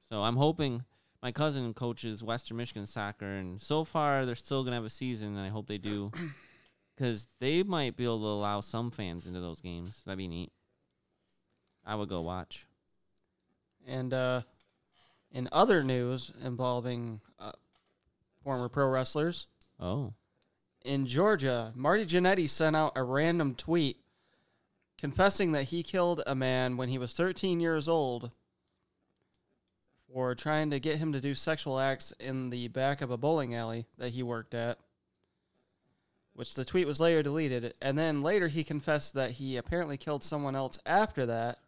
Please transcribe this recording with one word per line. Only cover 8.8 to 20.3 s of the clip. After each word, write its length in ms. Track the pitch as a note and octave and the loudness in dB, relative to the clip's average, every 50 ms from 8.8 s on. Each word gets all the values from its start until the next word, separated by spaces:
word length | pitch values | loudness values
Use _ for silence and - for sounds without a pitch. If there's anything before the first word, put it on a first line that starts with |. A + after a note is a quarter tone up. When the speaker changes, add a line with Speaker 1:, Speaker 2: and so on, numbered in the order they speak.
| A#2 A#2+ | -4 -4
Speaker 1:
fans 360 | A2+ - G#2+ F2+ E2+ F2 - | -4 -6 -6 -6 -6 -8 -8
into 140 | F#2 F2+ F2+ | -8 -8 -6
those 180 | F2+ F2 E2 - | -6 -8 -8 -10
games. 420 | - F2+ F2 E2+ F2 F#2 G#2+ - - | -10 -8 -8 -8 -8 -10 -12 -14 -10
That'd 120 | F#2 F#2+ | -10 -8
be 100 | F#2+ F#2+ F2+ | -6 -6 -6
neat. 240 | E2 E2+ F2+ - _ _ _ _ _ _ _ _ _ _ _ _ _ _ _ _ _ _ _ _ _ _ _ _ _ _ _ | -6 -6 -8 -8 _ _ _ _ _ _ _ _ _ _ _ _ _ _ _ _ _ _ _ _ _ _ _ _ _ _ _
I 100 | - G#2+ | -6 -4
would 140 | G#2+ G#2 F#2 | -4 -4 -2
go 120 | F#2+ F2 | -2 -4
watch. 460 | E2 E2 F2+ F#2 E2 _ - - - _ _ _ _ _ _ _ _ _ _ _ _ _ _ _ _ _ _ _ _ _ _ _ _ | -2 -2 -4 -6 -8 _ -14 -16 -16 _ _ _ _ _ _ _ _ _ _ _ _ _ _ _ _ _ _ _ _ _ _ _ _
Speaker 2:
And, 260 | B2+ C3 C3 B2+ B2+ C3 | -8 -6 -4 -2 -2 0
uh, 300 | B2+ B2+ B2+ B2+ B2+ A#2+ _ _ _ _ _ _ _ _ _ _ _ _ _ _ _ _ _ | 0 2 2 0 0 -2 _ _ _ _ _ _ _ _ _ _ _ _ _ _ _ _ _
in 180 | - B2+ B2+ - | -8 -8 -6 0
other 320 | - D#3+ G3 C4 G#3 E3+ C#3 | 6 6 6 8 6 4 6
news 480 | C3 B2+ B2 B2 B2 B2+ B2+ B2 - - A#2 B2+ | 4 2 2 2 0 -2 -4 -6 -10 -12 -8 -6
involving, 760 | C3 B2 A#2+ B2+ B2 B2 B2 A#2 B2 B2 A#2+ A#2+ A#2 A2+ G#2+ _ - _ _ | -6 -2 0 0 0 0 0 -2 -2 -4 -4 -4 -6 -8 -10 _ -18 _ _
uh, 140 | F#2+ G#2 - - _ _ _ _ _ _ _ _ _ _ _ _ _ _ _ _ _ | -14 -14 -14 -14 _ _ _ _ _ _ _ _ _ _ _ _ _ _ _ _ _
former 260 | C#3 C3+ B2 B2 A#2+ | -4 -2 0 -2 0
pro 180 | - C#3+ C#3 C3 | 2 4 4 4
wrestlers, 580 | C3 C3 B2+ - - D3+ D3 E3+ F3 - - _ _ _ - _ _ _ | 4 4 2 2 2 2 2 2 0 -4 -8 _ _ _ -20 _ _ _
Speaker 1:
Oh. 340 | - F2+ G2 C3+ C#3+ - G#2+ _ _ _ | -4 -2 -2 -2 -2 -4 -8 _ _ _